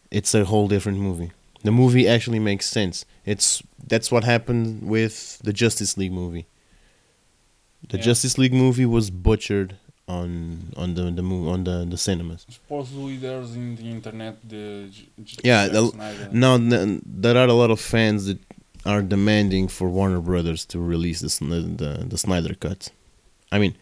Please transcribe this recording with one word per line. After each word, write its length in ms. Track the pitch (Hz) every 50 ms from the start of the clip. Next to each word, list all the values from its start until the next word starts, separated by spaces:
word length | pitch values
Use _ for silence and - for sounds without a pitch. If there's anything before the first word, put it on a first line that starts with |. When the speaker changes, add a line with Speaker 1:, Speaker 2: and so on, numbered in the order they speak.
| _ _
Speaker 1:
it's 240 | - 104 - - -
a 100 | 110 101
whole 240 | 87 107 107 104 98
different 300 | 104 98 92 104 98 98
movie. 340 | 101 98 90 82 87 87 - _ _ _ _ _ -
The 80 | 107
movie 340 | 113 123 127 127 120 127 120 98
actually 300 | 117 117 - 120 117 110
makes 280 | 107 104 101 98 -
sense. 380 | - - 113 104 90 82 - - - _ _ _
It's, 380 | 98 104 - - - - - - _ _ - -
that's 240 | - 113 113 113 -
what 120 | 123 117 107
happened 580 | 120 120 117 120 - 120 117 113 113 110 110 - 98
with 500 | 107 110 113 110 - - - - - -
the 100 | - 104
Justice 440 | 101 104 117 113 - - 104 95 -
League 160 | 101 95 92
movie. 340 | 92 90 90 87 85 85 82 - _ _ _ _ _ _ _ _ _ _ _ _ _ _ _ _ _ _ _ _ _ _ _ _ _ _ - -
The 80 | - 92
Speaker 2:
Yeah. 60 | 90
Speaker 1:
Justice 340 | 120 120 - - 127 - -
League 160 | 131 127 127
movie 320 | 127 127 131 123 123 127
was 240 | 120 117 117 107 98
butchered 680 | 92 90 90 110 110 104 - - 104 101 98 95 98 - _ - _ _ _
on, 680 | - 90 87 87 87 87 85 82 82 82 85 85 82 -
on 180 | - 85 90 85
the, 160 | 87 90 87
the 120 | 87 90
mo-, 260 | 90 92 92 90 85 80
on 140 | 90 90 90
the, 200 | 90 90 87 87
the 140 | 87 87 85
cinemas. 480 | - 104 95 82 85 82 85 85 - -
Speaker 2:
Supposedly 680 | 120 - _ - 147 143 135 127 139 139 139 135 135
there's 380 | 131 131 131 131 131 127 117 117
in 220 | 120 123 120 117
the 140 | 110 113 117
internet 460 | 113 113 110 113 110 113 113 113 110 110 - 110
the 400 | 110 107 104 104 104 101 101 98
J-, 180 | 98 - - _ _ - 107
J-, 120 | - - - -
Speaker 1:
Yeah, 200 | 123 120 104 101
Speaker 2:
Zack 80 | 95
Speaker 1:
the, 140 | 98 107 117 113
Speaker 2:
Snyder. 400 | - 107 107 107 104 101 104 98
Speaker 1:
no, 220 | 98 117 127 131 131
n-, 480 | 120 117 117 120 107 92 104 95 - -
there 320 | 50 57 92 95 117 120
are 100 | 123 127 123
a 40 |
lot 180 | 117 117 120 117
of 100 | 110 -
fans 460 | - - - 113 110 107 107 104 98
that 120 | 98 95 - - - - - _ _ _ - -
are 160 | 95 104 104
demanding 680 | 98 92 101 98 101 104 107 107 104 98 92 95 95 90
for 200 | - - 92 90
Warner 300 | 90 95 98 95 92 87
Brothers 440 | 82 87 90 87 82 85 82 82 -
to 120 | - - 87
release 420 | 87 85 85 82 85 85 82 85
the 80 | - 78
Sn-, 480 | - - - 73 85 85 82 85 85
the, 280 | 82 78 73 78 82 85 85
the 80 | -
Snyder 380 | - - 95 92 87 82 - 95
Cut. 360 | - - 82 95 - - - - _ _ _ _ _ _ _ _ _ _ _
I 60 | 101 101
mean, 160 | 104 90 - -